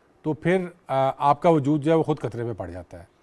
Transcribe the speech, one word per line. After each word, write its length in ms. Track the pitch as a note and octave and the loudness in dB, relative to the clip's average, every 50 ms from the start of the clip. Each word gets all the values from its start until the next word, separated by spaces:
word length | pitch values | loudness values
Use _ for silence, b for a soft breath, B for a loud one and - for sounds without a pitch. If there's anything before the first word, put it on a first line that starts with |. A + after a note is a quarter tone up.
| b b b _ _ | b b b _ _
तो 80 | D3+ D3 | -6 -6
फिर, 400 | - - E3 F#3 F#3+ F3+ F3 - _ _ - | -4 -2 0 0 0 -2 -4 -10 _ _ -4
अ, 260 | C3+ C3+ C3+ C3+ - - | -2 0 0 0 -2 0
आपका 300 | C#3 C#3+ C#3+ - - F3 | 2 2 2 4 4 4
वजूद 320 | E3 D3+ B2+ C#3+ D3+ D3+ | 4 4 4 2 0 0
जो 100 | C3 D#3+ | 2 2
है 60 | E3 D#3+ | 2 2
वो 60 | D3+ | 2
ख़ुद 160 | D3+ D3+ - | 0 -2 -4
खतरे 240 | - A#2+ A2+ A#2 A#2 | -4 -8 -8 -6 -8
में 120 | A#2+ A2 | -8 -8
पड़ 160 | F#2 G2 F2 | -8 -10 -10
जाता 260 | E2+ F#2 F2 - - F2 | -10 -12 -14 -16 -18 -20
है। 100 | E2+ _ _ b | -20 _ _ b